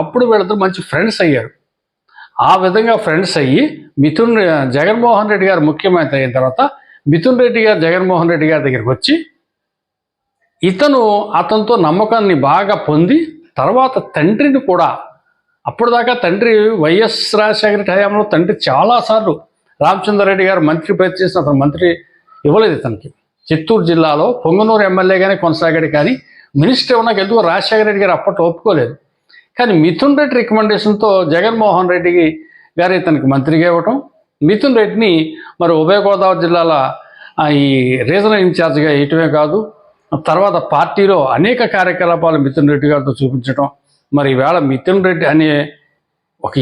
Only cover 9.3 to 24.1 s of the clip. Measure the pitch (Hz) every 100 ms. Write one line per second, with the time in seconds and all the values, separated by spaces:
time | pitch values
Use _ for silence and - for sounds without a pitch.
9.3 | _ _ _ _ _ _ _ _ _ _
10.3 | _ _ _ 180 185 294 269 220 208 208
11.3 | 165 180 220 208 233 156 180 214 226 202
12.3 | 151 135 170 202 202 - 151 180 311 320
13.3 | - _ - 147 247 262 202 - 156 165
14.3 | 220 285 269 - 180 147 - - - _
15.3 | _ _ _ - - 233 240 247 247 170
16.3 | 202 233 214 214 214 156 190 226 - -
17.3 | 220 214 208 214 208 196 185 202 208 214
18.3 | 160 180 - - 131 208 240 233 220 196
19.3 | 147 - _ _ - 156 196 214 202 196
20.3 | 190 190 190 151 165 - 180 185 180 185
21.3 | 180 143 139 143 165 175 170 - _ _
22.3 | - 147 202 214 139 120 104 - - _
23.3 | _ - 156 156 220 170 165 156